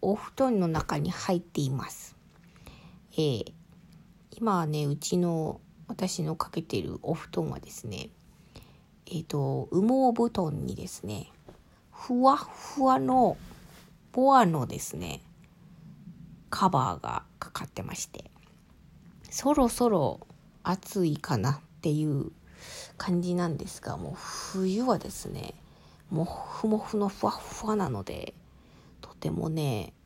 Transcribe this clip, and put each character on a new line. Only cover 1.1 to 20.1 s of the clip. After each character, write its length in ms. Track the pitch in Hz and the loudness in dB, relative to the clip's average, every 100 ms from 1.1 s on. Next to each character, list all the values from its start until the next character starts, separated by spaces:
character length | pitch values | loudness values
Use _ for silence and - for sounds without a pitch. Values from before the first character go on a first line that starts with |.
入 240 | 175 - 180 | -4 0 0
っ 40 | |
て 200 | 180 - | 0 -2
い 100 | 139 | -2
ま 180 | 135 110 | -2 -6
す。 280 | - - - - - - - - - - - - | -12 -18 -20 -20 -20 -20 -20 -20 -20 -20 -20 -12
え 40 | - | 0
ー、 360 | 151 120 - - - - - - - - - - | 2 2 -4 -12 -20 -20 -20 -20 -20 -20 -20 -4
今 200 | 226 190 | 0 2
は 100 | 156 | 2
ね、 200 | 151 147 | 0 0
う 100 | 147 | -2
ち 220 | - 180 | 0 2
の、 420 | 175 165 156 - - - - | 2 0 -2 -6 -12 -20 -12
私 380 | 240 185 - | -4 -4 -2
の 100 | 156 | -4
か 160 | 160 - | -2 -4
け 120 | - | -4
て 200 | 170 - | -4 -4
る 160 | 76 - | -4 -6
お 120 | - | -4
布 160 | 160 - | -6 -4
団 180 | - 160 | -4 -4
は 120 | - | -4
で 100 | - | -10
す 160 | - - | -14 -10
ね、 240 | 95 - - - - - - - - - - - | -10 -12 -18 -20 -20 -20 -20 -20 -20 -20 -20 -10
え 120 | 170 | -8
ー 40 | |
と、 460 | 156 151 135 135 131 | -4 -2 0 -2 0
羽 420 | 175 214 262 262 | 2 4 6 4
毛 80 | 233 | 4
布 100 | 233 | 2
団 360 | 226 165 151 135 | 2 -2 -2 -4
に 80 | |
で 140 | - 185 | -6 -10
す 160 | - | -10
ね、 260 | - 202 - - - - _ - _ | -8 -8 -10 -18 -20 -20 _ -20 _
ふ 280 | - - 247 | -18 -2 6
わ 140 | 254 | 6
っ 40 | 285 - | 6 2
ふ 320 | - - - | -14 -10 2
わ 140 | 262 262 | 4 6
の 380 | 262 254 226 - - - - - - - - | 6 6 6 4 -8 -18 -20 -20 -20 -20 -8
ボ 260 | - 262 269 | 4 8 10
ア 100 | 202 | 8
の 200 | 156 120 | 4 0
で 140 | - | -4
す 160 | - - | -8 -8
ね、 260 | 87 73 - - - - - - - - - - - - - | -8 -8 -14 -20 -20 -20 -20 -20 -20 -20 -18 -18 -20 -20 -10
カ 200 | - 196 | 2 4
バ 280 | 156 120 87 | 4 0 -2
ー 20 | |
が 220 | - - - - | -4 -6 -8 -16
か 140 | - | -12
か 140 | - - | -10 -10
っ 20 | |
て 160 | - | -10
ま 100 | - | -10
し 120 | - - | -8 -10
て、 260 | - - - - - - - - - - - - | -12 -18 -20 -20 -20 -20 -20 -20 -20 -20 -20 -12
そ 240 | - 269 | -2 2
ろ 140 | 294 240 | 6 4
そ 200 | - 240 | 4 4
ろ 380 | 196 131 | 4 2